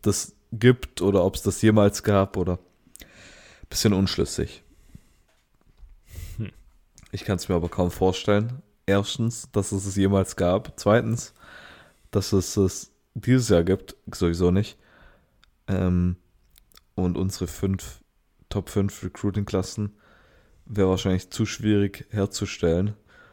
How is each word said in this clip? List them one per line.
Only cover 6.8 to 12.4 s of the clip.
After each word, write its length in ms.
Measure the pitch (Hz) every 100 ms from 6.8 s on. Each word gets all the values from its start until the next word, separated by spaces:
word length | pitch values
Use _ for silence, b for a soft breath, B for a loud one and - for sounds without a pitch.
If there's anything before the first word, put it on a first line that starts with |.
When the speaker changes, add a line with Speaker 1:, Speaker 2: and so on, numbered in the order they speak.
| _ _ -
Speaker 1:
Ich 140 | 101 -
kann's 240 | 95 -
mir 60 | 87
aber 140 | 85
kaum 220 | - 90
vorstellen. 680 | - 92 - - 104 113 127 - _ -
Erstens, 640 | 196 - - 117 - -
dass 220 | 104 95
es 120 | 98 98
es 100 | 95
jemals 400 | 95 98 95 -
gab. 420 | 90 95 - -
Zweitens, 540 | 101 113 113 120 - - B B B B B B B
dass 200 | 104 -
es 240 | 98